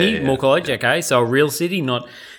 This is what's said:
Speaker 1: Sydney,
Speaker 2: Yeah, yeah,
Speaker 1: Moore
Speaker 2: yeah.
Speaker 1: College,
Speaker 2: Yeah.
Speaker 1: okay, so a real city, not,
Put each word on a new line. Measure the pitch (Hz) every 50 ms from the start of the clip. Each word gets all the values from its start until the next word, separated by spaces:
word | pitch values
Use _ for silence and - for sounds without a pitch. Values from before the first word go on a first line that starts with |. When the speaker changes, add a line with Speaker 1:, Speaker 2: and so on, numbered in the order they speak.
Speaker 1:
Sydney, | 175 202 226
Speaker 2:
Yeah, | 185
yeah, | 139
Speaker 1:
Moore | 135 135
Speaker 2:
yeah. | 131
Speaker 1:
College, | 135 135 139 175 180 143
Speaker 2:
Yeah. | 127
Speaker 1:
okay, | 107 - 120 139 175
so | 165 - 135 123
a | 120
real | 113 123 139 151 147
city, | - - 170 175 190 185
not, | 151 127 123 120 - - - - - - -